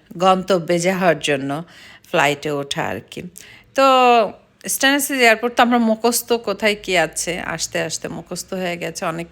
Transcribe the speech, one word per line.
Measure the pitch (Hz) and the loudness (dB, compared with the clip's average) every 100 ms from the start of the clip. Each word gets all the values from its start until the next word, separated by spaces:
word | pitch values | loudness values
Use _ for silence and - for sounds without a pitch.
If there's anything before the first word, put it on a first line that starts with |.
| - 170 | -16 0
গন্তব্যে | 190 185 180 190 160 175 | 2 4 2 0 2 0
যাওয়ার | 175 190 185 151 | 0 2 2 2
জন্য | 143 139 139 143 175 - - - _ | 0 -2 -2 -6 -10 -18 -20 -20 _
ফ্লাইটে | 165 143 143 151 | 0 2 0 -4
ওঠা | 143 139 165 | -6 -6 -6
আর | 98 98 - | -6 -8 -10
কি। | - 180 - - - _ | -14 -16 -18 -20 -20 _
তো | - 269 262 247 240 196 - _ _ 180 | 2 4 6 6 4 2 -4 _ _ -8
স্ট্যানসিস | - 269 285 277 269 | -2 0 0 -2 2
এয়ারপোর্ট | 233 220 240 | 2 2 0
তো | 240 | 2
আমরা | 247 247 | 4 4
মুখস্থ, | 226 220 233 240 - | 2 2 0 -2 0
কোথায় | 233 220 196 220 208 | -2 -2 -2 -2 -2
কী | - 180 | 0 0
আছে | 160 - - 180 | 0 -2 -6 -6
আস্তে | - 165 - 175 | -8 -8 -6 -4
আস্তে | 165 - 156 | -4 -6 -10
মুখস্থ | 160 165 180 - | -12 -12 -12 -10
হয়ে | 185 185 175 | -8 -6 -6
গেছে, | 165 160 | -8 -6
অনেক | 180 165 170 | -6 -6 -8